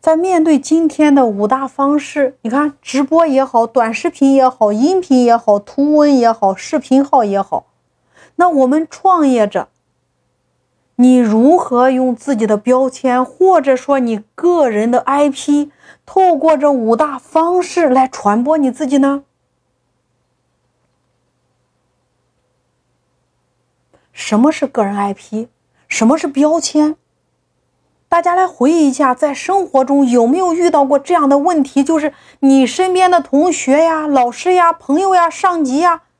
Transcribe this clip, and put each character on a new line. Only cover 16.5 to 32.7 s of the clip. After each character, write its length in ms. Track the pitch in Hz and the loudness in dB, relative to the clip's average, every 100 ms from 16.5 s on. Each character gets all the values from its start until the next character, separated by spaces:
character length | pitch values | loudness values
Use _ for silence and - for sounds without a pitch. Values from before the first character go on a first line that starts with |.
| 302 | 2
这 160 | 294 | 0
五 240 | 269 220 233 | 0 0 0
大 240 | 302 262 | -2 -6
方 420 | _ 320 330 359 | _ -2 0 0
式 280 | 359 - 320 | -2 -2 0
来 180 | 254 262 | 2 0
传 340 | - 202 208 | -2 -2 -2
播 160 | 247 311 | 0 0
你 140 | 269 | -2
自 160 | 247 294 | -4 -2
己 120 | 277 | 0
呢？ 260 | 277 277 277 _ _ _ _ _ _ _ _ _ _ _ _ _ _ _ _ _ _ _ _ _ _ _ _ _ _ _ _ _ _ _ _ _ _ _ _ _ _ _ _ _ _ _ _ _ _ _ _ | 0 -2 -10 _ _ _ _ _ _ _ _ _ _ _ _ _ _ _ _ _ _ _ _ _ _ _ _ _ _ _ _ _ _ _ _ _ _ _ _ _ _ _ _ _ _ _ _ _ _ _ _
什 260 | - - 214 | -18 -4 0
么 100 | 269 | 0
是 160 | 311 277 | 0 -6
个 200 | - 202 | -4 -4
人 100 | 202 | -4
I 180 | 202 | -6
P？ 360 | 196 - 214 233 _ _ _ _ | -8 -10 -10 -12 _ _ _ _
什 180 | - 226 | -2 0
么 100 | 311 | 0
是 80 | 311 | -2
标 340 | 277 302 330 | -2 0 0
签？ 360 | - 302 302 311 _ _ _ _ _ _ _ _ _ _ _ | -2 -2 -2 -4 _ _ _ _ _ _ _ _ _ _ _
大 140 | 339 | -2
家 100 | 339 | 0
来 140 | 359 370 | 0 -2
回 240 | 370 254 | 0 0
忆 180 | 339 294 | 2 0
一 20 | |
下， 220 | 262 277 | 0 -2
在 220 | 254 302 277 | 0 -4 -4
生 320 | - 392 370 | -4 -4 0
活 180 | 269 262 | -2 0
中 180 | 277 | 0
有 220 | 269 240 233 | 2 2 0
没 100 | 311 | 0
有 120 | 370 | -2
遇 160 | 339 349 | 0 0
到 120 | 311 | 0
过 140 | 269 277 | 0 -2
这 160 | 277 | 0
样 160 | 349 277 | -2 2
的 80 | 277 | 0
问 240 | 311 339 | 0 -2
题， 220 | 269 - | -2 -2
就 160 | 269 320 | -2 -2
是 120 | 294 - _ _ | -4 -8 _ _
你 260 | 269 269 | 2 2
身 260 | 254 | 2